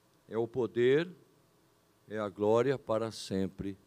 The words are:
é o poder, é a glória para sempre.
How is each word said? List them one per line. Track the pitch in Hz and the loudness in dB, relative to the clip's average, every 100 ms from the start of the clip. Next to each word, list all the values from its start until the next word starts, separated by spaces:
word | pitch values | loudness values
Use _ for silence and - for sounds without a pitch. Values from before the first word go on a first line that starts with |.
| _ _ - | _ _ -8
é | 107 | -4
o | 117 | -4
poder, | 127 113 117 123 139 175 175 _ _ _ _ _ _ _ _ - | -2 -2 2 4 4 0 -10 _ _ _ _ _ _ _ _ -12
é | 107 | -6
a | 104 | -6
glória | 98 104 113 127 131 | 0 4 4 4 0
para | - 110 113 | -2 -2 -2
sempre. | 107 - 95 95 - 95 95 | -8 -4 -2 -2 -4 -10 -12